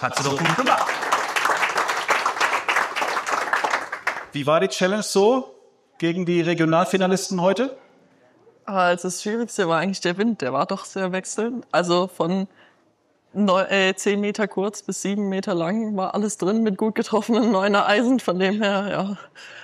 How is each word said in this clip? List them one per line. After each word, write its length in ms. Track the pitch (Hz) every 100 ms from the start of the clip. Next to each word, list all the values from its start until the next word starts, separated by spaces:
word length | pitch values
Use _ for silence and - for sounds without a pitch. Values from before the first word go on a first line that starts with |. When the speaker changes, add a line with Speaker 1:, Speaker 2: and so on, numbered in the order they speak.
Speaker 1:
Hast 180 | 127 -
du 120 | 135
doch 60 | 139
gut 200 | 160 160
gemacht. 300 | 254 - - - - - - - - - - - - - - - - - - - - - - - - - - - - - - - - - - - -
Wie 140 | 143 139
war 120 | 160
die 80 | 190
Challenge 360 | - 185 214
so 520 | 202 196 208 262 254 - _ _ _ -
gegen 260 | 165 170 175
die 160 | 175
Regionalfinalisten 960 | 165 165 160 165 180 190 185 185 - 185
heute? 380 | 180 196 269 - - _ _ _ _ _ _ _ -
Speaker 2:
Also 420 | 190 180 180 185
das 120 | -
Schwierigste 460 | 214 226 233 - 175
war 100 | 165
eigentlich 240 | 180 190
der 160 | 175 175
Wind, 240 | 226 208
der 100 | 131
war 140 | 135 180
doch 200 | 196 -
sehr 260 | 196 185
wechselnd. 560 | 185 185 - 226 240 -
Also 360 | 156 175 175 185
von 400 | - 165 190 196 _ - _ _ _ _ _ _
neu-, 300 | - 202 185
äh, 320 | 185 196 190
zehn 260 | 190 208 202
Meter 280 | 208 208 202
kurz 340 | - 196 208
bis 220 | - 190
sieben 260 | 190 202 202
Meter 240 | 190 196
lang 420 | 180 165 220 220 202
war 200 | 190 -
alles 240 | 208 -
drin 240 | 180 226
mit 120 | 220 185
gut 200 | 220 214
getroffenen 560 | 233 208 208 226 226
Neuner 340 | 190 196 202 -
Eisen, 340 | 208 240 262
von 200 | - 180
dem 240 | 190 208
her, 240 | 208 202 202
ja. 280 | 151 190 202 - - - -